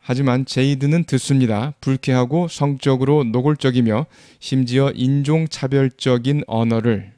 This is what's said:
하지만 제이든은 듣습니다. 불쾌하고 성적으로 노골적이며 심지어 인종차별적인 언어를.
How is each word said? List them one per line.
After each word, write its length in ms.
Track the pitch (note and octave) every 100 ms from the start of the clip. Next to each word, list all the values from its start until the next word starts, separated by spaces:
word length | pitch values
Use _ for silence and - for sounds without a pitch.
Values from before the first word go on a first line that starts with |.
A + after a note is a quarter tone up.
하지만 440 | - C3 C#3 B2
제이든은 600 | C3+ - C3+ C#3+ C#3+ E3
듣습니다. 680 | E3+ C3+ - C#3 B2+ G#2 C3 D3
불쾌하고 680 | - C3+ - B2+ B2 D#3 F3
성적으로 720 | - C#3+ C#3 - C3 C3 D3+
노골적이며 840 | B2+ A2+ C3 D3+ C#3 B2+ A#2 G#2+ D#3 _ - _
심지어 500 | - C3 B2 B2 C#3
인종차별적인 1500 | - B2+ C#3 C#3 D#3+ D#3+ - C3+ C#3 C3+ - - B2 A#2+ C#3+ -
언어를. 640 | A2+ A#2 A2+ A2+ G#2+ G2